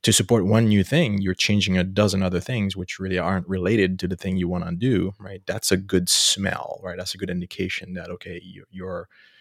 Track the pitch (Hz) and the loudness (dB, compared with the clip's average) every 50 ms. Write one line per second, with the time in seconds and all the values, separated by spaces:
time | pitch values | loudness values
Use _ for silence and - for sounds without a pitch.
0 | - - 107 - 95 - 120 113 92 95 110 110 117 110 104 101 95 - - 160 | 4 4 4 4 4 4 4 4 4 4 4 6 6 6 6 4 4 4 2 2
1 | 175 120 104 101 98 95 92 - - - 104 104 87 87 92 92 90 95 95 104 | 2 2 2 0 0 -2 -2 -2 0 2 2 2 2 2 2 2 2 2 2 2
2 | 107 101 101 95 98 92 92 87 - - 127 117 104 98 - 98 90 - - - | 4 4 4 2 0 0 0 -2 -4 -2 -2 -2 -2 -2 -2 -6 -8 -10 -8 -8
3 | 95 95 95 90 82 85 98 95 87 90 95 95 90 92 113 113 95 92 92 92 | -6 -2 -2 0 0 0 0 -2 -2 -2 -2 0 2 2 4 4 4 2 2 -2
4 | - 87 90 87 - 98 92 95 90 85 90 87 85 87 85 87 113 131 123 92 | -2 -4 -4 -4 -4 -2 -2 0 0 0 -2 -2 -4 -4 -4 -2 0 2 2 2
5 | 87 95 95 _ 98 98 98 95 _ - - 107 - - 101 92 95 98 - 92 | 0 -2 -4 _ -14 -14 -14 -12 _ -6 -6 -4 0 0 0 0 0 2 2 2
6 | 90 87 - - - - - - 98 95 92 - - - - - - 92 87 92 | 2 4 2 2 2 2 2 0 -2 -4 -4 -4 -8 -10 -12 -12 -10 -12 -10 -8
7 | 90 90 - 95 101 92 90 90 90 90 - - 92 90 - - 95 90 90 90 | -8 -10 -8 -8 -6 -4 -4 -6 -6 -8 -6 -6 -6 -4 -4 -8 -10 -10 -12 -12
8 | 82 87 90 87 - - 87 87 87 92 92 95 92 _ - 92 92 92 90 87 | -10 -10 -12 -12 -12 -14 -14 -14 -14 -16 -20 -20 -20 _ -16 -12 -10 -8 -8 -10
9 | - _ _ _ _ _ _ _ | -10 _ _ _ _ _ _ _